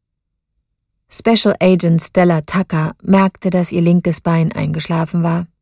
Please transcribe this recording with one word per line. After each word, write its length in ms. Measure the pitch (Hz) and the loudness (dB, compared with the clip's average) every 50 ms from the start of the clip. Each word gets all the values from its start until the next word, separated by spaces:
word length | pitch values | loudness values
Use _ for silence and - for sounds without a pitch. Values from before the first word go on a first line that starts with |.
| _ _ _ _ _ _ _ _ _ _ _ _ _ _ _ _ _ _ _ _ _ - | _ _ _ _ _ _ _ _ _ _ _ _ _ _ _ _ _ _ _ _ _ -8
Special 460 | - - - 226 233 214 - 208 190 - | -8 -4 0 2 2 2 2 0 0 2
Agent 400 | 180 185 185 175 175 170 165 165 | 2 2 2 2 2 2 0 0
Stella 400 | - - - 185 180 175 170 156 | 0 0 0 2 2 2 2 0
Tucker 540 | 151 - - 190 185 - - 156 156 160 - _ | -2 -4 -4 -4 -4 -2 -2 -4 -4 -4 -6 _
merkte, 480 | - 185 190 190 190 190 - - - 190 | -2 2 2 4 2 2 -2 -4 -4 -2
dass 200 | 175 180 175 - | 0 0 -2 -2
ihr 100 | - 180 | -2 0
linkes 380 | 170 170 175 180 - 175 160 - | 2 2 2 2 2 0 -2 -2
Bein 320 | - 170 165 165 160 160 | -2 0 0 0 0 0
eingeschlafen 720 | - - 156 151 156 160 156 - 170 165 160 160 - 175 165 | -2 -4 -6 -4 -6 -6 -6 -4 -4 -4 -4 -4 -4 -2 -2
war. 240 | 165 165 170 175 - _ _ | -2 -2 -4 -6 -8 _ _